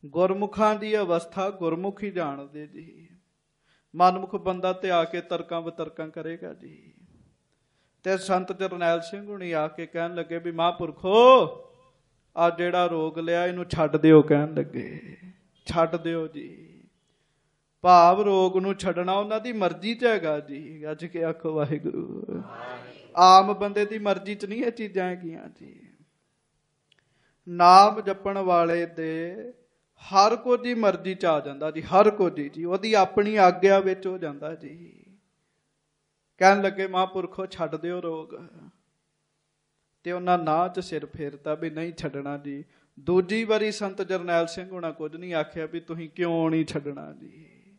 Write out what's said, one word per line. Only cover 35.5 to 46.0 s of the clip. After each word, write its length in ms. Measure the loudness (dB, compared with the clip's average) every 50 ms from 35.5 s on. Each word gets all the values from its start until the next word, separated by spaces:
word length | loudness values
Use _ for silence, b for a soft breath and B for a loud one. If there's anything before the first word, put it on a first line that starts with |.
| _ _ _ _ _ _ _ _ _ _ _ _ _ _ _ _ _ _
ਕਹਿਣ 240 | 6 6 6 6
ਲੱਗੇ, 260 | 2 -2 -2 -4 -6 -4
"ਮਹਾਂਪੁਰਖੋ, 580 | -2 -2 -2 -2 -4 -8 -8 -8 -8 -10 -10
ਛੱਡ 300 | -10 -6 -8 -8 -6 -6
ਦਿਓ 260 | -8 -8 -8 -8 -8
ਰੋਗ।" 280 | -8 -8 -10 -10 -12 -14 -18 -20 -20 -20 _ -20 -20 -20 _ _ _ _ _ _ _ _ _ _ _ _ _ _ _ _ _ _ _ _ _ _ _ _ _ _ _
ਤੇ 80 | -10
ਉਹਨਾਂ 260 | -8 -6 0 0 0 2
ਨਾਂਹ 320 | 2 0 0 0 0 -2
'ਚ 100 | -4 -8
ਸਿਰ 260 | -10 -8 -8 -10 -10
ਫੇਰਤਾ 500 | -10 _ -10 -10 -10 -12 -10 _ -6 -6
ਵੀ, 140 | -4 -6 -10
"ਨਹੀਂ 240 | -8 -8 -10 -10 -10
ਛੱਡਣਾ 440 | -10 -10 -10 -8 -8 -10 -10 -10 -10
ਜੀ।" 260 | -10 -12 -14 -14 -14 _ _ _ _ _ _ -14
ਦੂਜੀ 440 | -6 0 0 0 0 0 -2 -4 -2
ਵਾਰੀ 280 | 0 0 0 0 -2
ਸੰਤ 300 | -4 -6 -8 -8 -6 -8
ਜਰਨੈਲ 460 | -6 -4 -4 -6 -4 -2 0 0 0 -2
ਸਿੰਘ 220 | -4 -12 -14 -12
ਹੋਣਾ 220 | -12 -10 -10 -10
ਕੁਝ 240 | -10 -8 -12 -12 -12
ਨਹੀਂ 180 | -12 -12 -6 -4
ਆਖਿਆ 320 | -4 -4 -4 -6 -10 -10
ਵੀ, 140 | -10 -10 -12
"ਤੁਸੀਂ 300 | -12 _ -12 -12